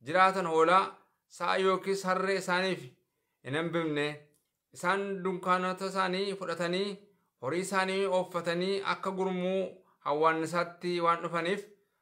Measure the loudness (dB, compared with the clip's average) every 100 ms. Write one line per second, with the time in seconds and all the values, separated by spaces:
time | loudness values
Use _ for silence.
0 | -2 6 6 4 2 4 6 6 4 -4
1 | _ _ _ -6 0 2 2 2 0 -2
2 | 0 0 0 0 0 0 0 -2 -8 -20
3 | _ _ _ _ -6 -4 -2 -2 0 -2
4 | -2 -6 -16 _ _ _ _ -6 -2 -2
5 | -2 -4 -4 -2 0 2 0 -2 -4 -2
6 | -2 0 -2 -4 -6 -4 -2 -2 -2 -6
7 | -14 _ _ _ -4 -4 -2 0 0 0
8 | 0 0 0 -4 -2 -2 -2 -2 -2 -4
9 | -4 -2 -2 0 0 -2 -2 -8 _ _
10 | -4 2 4 2 0 -2 -4 -4 -4 0
11 | 2 2 0 -2 -2 -4 -6 -20 _ _